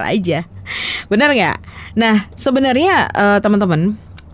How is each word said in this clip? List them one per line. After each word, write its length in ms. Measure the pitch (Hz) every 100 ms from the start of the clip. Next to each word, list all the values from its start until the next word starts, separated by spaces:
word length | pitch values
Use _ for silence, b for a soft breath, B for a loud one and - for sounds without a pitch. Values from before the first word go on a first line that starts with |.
| 92
aja. 400 | 196 180 156 170 B B B B B -
Benar 240 | 208 294
nggak? 240 | 262 165 - B B B 220
Nah, 320 | 226 214 - -
sebenarnya, 720 | - 262 269 254 359 330 -
eh, 280 | - 202 202
teman-teman, 560 | 208 202 196 156 180 214 - - -